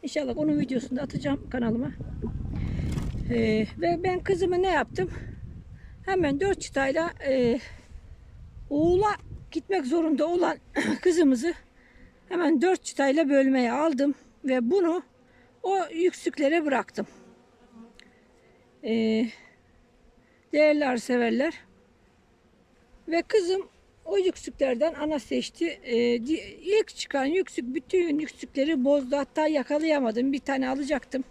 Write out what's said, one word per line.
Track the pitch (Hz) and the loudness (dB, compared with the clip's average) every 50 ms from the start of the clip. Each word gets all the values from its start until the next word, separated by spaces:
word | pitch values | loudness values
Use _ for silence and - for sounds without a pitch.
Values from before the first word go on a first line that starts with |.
| - | -10
İnşallah | 269 - 302 294 254 233 311 | -4 -4 -4 -2 -2 -2 -2
onun | 302 302 302 294 | 0 2 2 2
videosunu | 285 240 262 240 - - 254 254 | 0 0 -2 -4 -4 -4 -6 -4
da | |
atacağım | 285 247 - 262 - 294 277 - - - | -4 -4 -6 -4 -2 -2 -2 -2 -4 -8
kanalıma. | - 262 240 226 220 233 254 294 - - - - - - - 226 - - - - - - - - - - - - - - - - - - - - | -6 -2 -2 0 0 -2 -2 -6 -6 -10 -10 -10 -10 -8 -8 -8 -8 -6 -8 -6 -6 -6 -4 -4 -4 -4 -4 -4 -4 -4 -4 -6 -6 -6 -4 -2
Ee, | 240 233 226 220 - - 220 - - - | 0 0 2 2 2 0 0 -2 -4 -2
ve | 330 339 349 330 359 | 0 0 0 0 0
ben | 370 359 359 | -2 -2 -2
kızımı | 349 - 392 330 370 359 359 349 | -2 -2 0 0 2 0 2 2
ne | 370 381 | 2 2
yaptım? | 349 302 - - - - 370 339 - - - - - - - - - - - - - - - - - - - | 2 0 0 -2 -2 -4 -4 -4 -4 -10 -12 -12 -14 -14 -14 -16 -16 -16 -18 -18 -20 -20 -18 -20 -20 -12 -4
Hemen | - 381 381 339 285 277 285 | -2 0 2 2 2 0 0
dört | 381 403 381 - | 2 0 0 -2
çıtayla, | - - - 277 269 269 269 320 330 339 330 - - 277 | -4 -6 -2 0 0 0 0 0 0 -2 -4 -6 -2 0
e, | 262 262 247 240 233 240 - - - - - - - - - - - - - - - - - - - - - - | 2 2 4 2 2 0 -2 -10 -18 -20 -20 -20 -20 -20 -18 -18 -20 -20 -20 -20 -20 -20 -20 -18 -18 -18 -10 -4
oğula | 285 285 311 339 359 370 415 415 403 349 - - - - - - | 0 2 4 4 4 4 4 2 0 -2 -8 -16 -16 -16 -16 -8
gitmek | - 320 - - 392 370 285 | -8 -8 -4 -2 -2 -2 0
zorunda | 247 285 339 330 320 311 254 294 320 | 0 0 0 2 2 2 2 2 0
olan | 349 349 339 311 320 - - - - - | 2 2 2 0 0 -4 -10 -8 -6 -2
<clears throat> | - 214 285 - | 0 0 -2 2
kızımızı | - 370 339 330 339 277 262 233 247 339 349 - - - _ - - _ _ - - - _ _ _ - | 2 2 4 6 6 6 4 4 2 -2 -4 -4 -10 -20 _ -20 -20 _ _ -20 -20 -20 _ _ _ -6
hemen | 381 359 349 285 330 262 | -2 0 2 2 4 4
dört | 247 370 370 - - | 4 2 2 2 -2
çıtayla | - - - 277 277 269 311 330 269 | -10 -2 0 2 2 4 4 4 4
bölmeye | 285 277 269 262 262 262 247 233 | 4 4 4 4 4 4 2 2
aldım | 233 269 302 330 302 240 277 285 277 - - - _ _ - | 0 0 0 0 2 2 0 0 0 -2 -8 -20 _ _ -4
ve | 277 262 254 233 233 | -2 0 0 2 2
bunu | 330 403 359 339 320 359 277 _ _ _ _ _ _ - - _ _ _ - | 2 2 4 2 0 -2 -4 _ _ _ _ _ _ -20 -20 _ _ _ -2
o | 359 392 381 349 302 320 | 0 0 0 0 -2 -2
yüksüklere | 320 359 370 - - - 349 - - 311 277 311 339 311 | 0 0 0 0 0 -6 -6 -2 2 2 2 2 2 2
bıraktım. | 294 269 233 196 - - - 233 - - - - - - - _ _ _ _ - - - 226 226 233 _ - - - _ _ _ _ _ _ _ _ _ _ _ _ _ _ - | 2 0 0 -2 -4 -6 -8 -8 -8 -10 -20 -20 -20 -20 -20 _ _ _ _ -20 -20 -20 -20 -20 -20 _ -20 -20 -20 _ _ _ _ _ _ _ _ _ _ _ _ _ _ -6
Ee, | 247 226 226 226 220 220 220 247 226 - - - - _ _ _ _ _ _ _ _ _ _ _ - _ _ _ _ _ _ _ _ - | -2 -2 0 0 2 2 0 0 -2 -4 -12 -20 -20 _ _ _ _ _ _ _ _ _ _ _ -20 _ _ _ _ _ _ _ _ 2
değerli | 294 302 302 302 302 294 | 4 6 6 6 4 2
arı | 269 254 240 | 0 0 -2
severler. | - - 247 247 240 233 226 233 269 330 330 - - - - _ _ _ _ _ _ _ _ _ _ _ _ _ _ _ _ _ _ _ _ _ _ _ _ - _ - | -2 0 0 2 2 2 2 2 0 0 -2 -6 -16 -20 -20 _ _ _ _ _ _ _ _ _ _ _ _ _ _ _ _ _ _ _ _ _ _ _ _ -20 _ -2
Ve | 320 339 | -2 -2
kızım | 339 _ - 440 359 339 370 392 359 - _ _ _ _ _ _ _ | -2 _ 2 2 2 4 0 -2 -2 -8 _ _ _ _ _ _ _
o | 330 370 403 | -2 0 2
yüksüklerden | 370 370 - - - - - - 285 269 254 233 285 330 320 | 2 2 0 -2 -10 -14 -2 -2 0 0 2 2 0 0 0
ana | 285 302 302 311 285 | -2 -4 -2 -2 -2
seçti. | - - 277 247 240 - - - 330 339 294 - - | -4 -2 -4 -2 -2 -4 -6 -4 -4 -4 -4 -6 -6
Ee, | - 240 226 240 240 240 240 226 247 | -2 0 2 2 2 2 0 0 -2
di-, | 320 262 185 202 - - | -2 -2 -4 -10 -16 -12
ilk | 285 330 403 440 415 - - | -4 2 2 2 2 0 -4
çıkan | - - - - 277 262 | -12 -12 -4 -2 -2 0
yüksük | 277 320 381 381 - - - 262 240 254 | 2 2 0 0 0 -4 -8 -6 -4 -6
bütün | 330 - - - 370 349 339 285 294 | -6 -6 0 0 2 2 2 0 -2
yüksükleri | 311 - - - - - - 285 269 294 330 277 247 | -2 -4 -8 -14 -16 -8 -2 -2 0 2 2 2 4
bozdu. | 277 285 294 269 247 277 285 | 4 4 4 2 0 -2 -2
Hatta | 285 - _ 320 311 311 | -2 -2 _ 0 0 2
yakalayamadım. | 311 285 247 - 294 302 311 320 302 294 262 226 214 233 247 269 277 | 2 0 0 0 0 0 2 2 2 2 2 0 0 0 0 0 0
Bir | 277 | -2
tane | - - 277 262 262 254 | -2 -2 -2 -2 0 -2
alacaktım. | 269 269 294 262 302 254 - - - 262 262 - | -2 -4 -2 -2 -2 -4 -4 -4 -6 -6 -6 -6